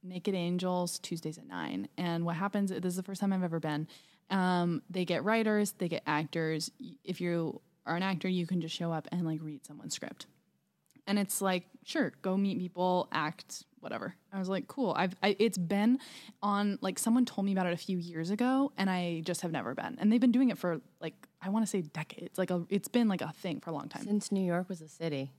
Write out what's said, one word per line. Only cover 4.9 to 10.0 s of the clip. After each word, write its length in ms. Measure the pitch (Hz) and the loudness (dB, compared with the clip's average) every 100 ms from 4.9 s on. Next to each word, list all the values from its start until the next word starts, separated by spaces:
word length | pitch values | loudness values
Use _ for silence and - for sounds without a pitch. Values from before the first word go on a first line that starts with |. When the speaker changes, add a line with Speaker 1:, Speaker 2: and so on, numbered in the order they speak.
| 180 175 | -4 0
Speaker 1:
get 180 | 170 | 0
writers, 500 | 185 226 220 214 208 - | 2 2 4 2 2 -2
they 100 | 175 | -4
get 140 | 165 - | -2 0
actors. 680 | 151 156 170 160 160 147 _ | 0 0 -2 -2 -2 -4 _
Y-, 140 | 156 - | -16 -14
if 160 | - 175 | -8 -4
you 400 | 175 170 165 - _ _ - | 0 0 -2 -4 _ _ -4
are 100 | 170 | 0
an 80 | |
actor, 240 | 190 185 185 | 0 0 0
you 160 | 185 170 | 0 2
can 160 | 185 | 0
just 140 | 160 - | -2 -4
show 160 | 170 | -2
up 140 | 165 - | -2 -4
and, 140 | 180 165 | -2 -2
like, 140 | 156 | -2
read 240 | 156 147 - | -6 -12 -14
someone's 300 | 147 - | -14 -8
script. 320 | - | -8